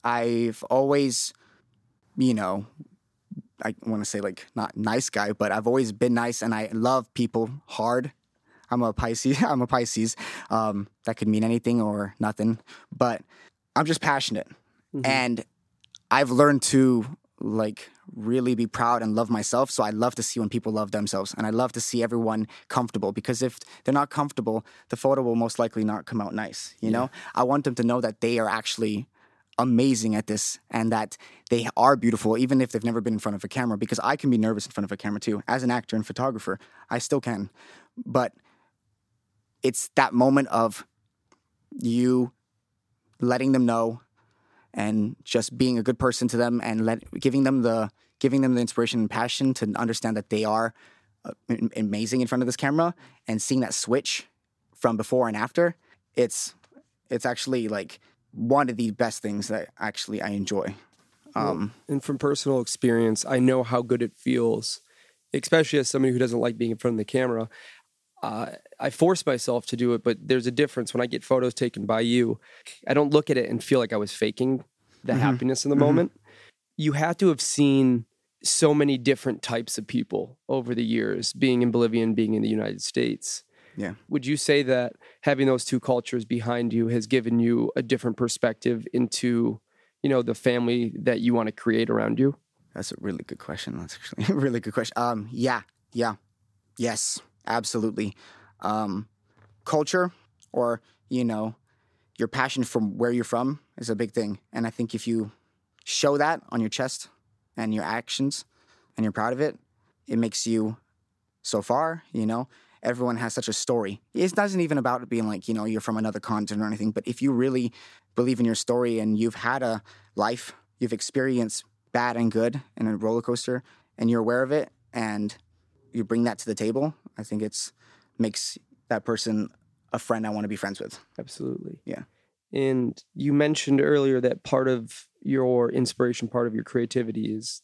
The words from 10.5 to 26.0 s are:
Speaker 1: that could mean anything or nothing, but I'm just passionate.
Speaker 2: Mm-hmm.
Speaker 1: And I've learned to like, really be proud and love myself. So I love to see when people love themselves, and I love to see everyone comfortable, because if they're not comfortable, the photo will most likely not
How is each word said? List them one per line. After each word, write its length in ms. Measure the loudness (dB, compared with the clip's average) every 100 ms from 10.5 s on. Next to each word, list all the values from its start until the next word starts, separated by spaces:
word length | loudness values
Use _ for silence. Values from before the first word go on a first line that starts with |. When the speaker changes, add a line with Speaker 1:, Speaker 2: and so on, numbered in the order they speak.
| 0 0 -2 -6 _
Speaker 1:
that 140 | -8 -2
could 100 | 0
mean 160 | 2
anything 380 | 2 0 2 0
or 320 | 0 -2 -6 -2
nothing, 420 | -4 0 0 0 -6 -20 -20
but 300 | 0 0 0 -8 -20 -20 _ _ 0
I'm 80 |
just 160 | 2 2
passionate. 480 | 2 2 0 -4 -6 -14 _ _ _ -4
Speaker 2:
Mm-hmm. 80 |
Speaker 1:
And 400 | 0 2 2 -2 -6 _ _ _ _ -20 _
I've 200 | 4 4
learned 320 | 8 8 8
to 420 | 4 6 6 4 0 -10 _ _
like, 500 | -4 -2 -2 -4 -18 _ -18
really 400 | -8 -2 0 2
be 120 | 0 -2
proud 360 | 0 2 2
and 120 | 0
love 160 | 0 0
myself. 400 | 0 0 0 0
So 120 | 0
I 80 | -2
love 240 | 0 -2 -2
to 60 |
see 160 | -6 -4
when 80 | -2
people 240 | -2 -2
love 180 | -4 -2
themselves, 440 | -4 -2 -4 -6 -4
and 100 | -2
I 40 |
love 220 | 0 0
to 80 | -2
see 220 | -4 0
everyone 440 | 0 0 0 -2 -4 -10 _
comfortable, 440 | -2 0 -2 -2
because 280 | -2 -4 -2
if 160 | -2 -6 -20 -8
they're 100 | 0
not 160 | 2 2
comfortable, 540 | 0 -2 -2 -2 -2 -4 -20 _
the 60 | -2
photo 260 | 2 2
will 140 | 2 2
most 220 | 0 0
likely 260 | -2 0
not 200 | -2 -2